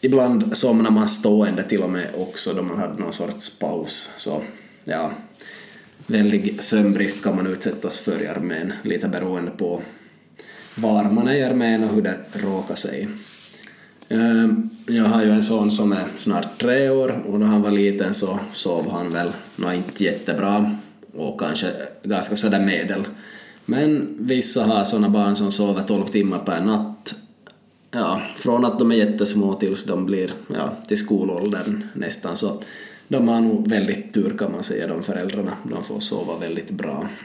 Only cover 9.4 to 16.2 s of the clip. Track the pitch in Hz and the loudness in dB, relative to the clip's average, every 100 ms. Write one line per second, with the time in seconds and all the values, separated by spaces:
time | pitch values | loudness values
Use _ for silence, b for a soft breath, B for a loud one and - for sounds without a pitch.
9.4 | 87 85 87 85 85 B B B B - | -6 -4 -4 -4 -8 B B B B -20
10.4 | B B B - 110 107 104 110 123 143 | B B B -4 2 4 4 4 4 2
11.4 | 127 123 117 110 110 107 95 92 - 101 | 2 2 2 2 2 2 0 -4 -8 -6
12.4 | 101 95 - - - - 208 214 B B | -4 -4 -4 -4 -4 -4 -8 -10 B B
13.4 | B B B B B B - 113 117 113 | B B B B B B -2 2 4 6
14.4 | 113 110 113 - - 117 107 110 107 107 | 4 4 -2 -6 -2 2 4 6 6 4
15.4 | 104 110 104 104 104 98 92 - | 4 2 4 4 2 0 -4 -4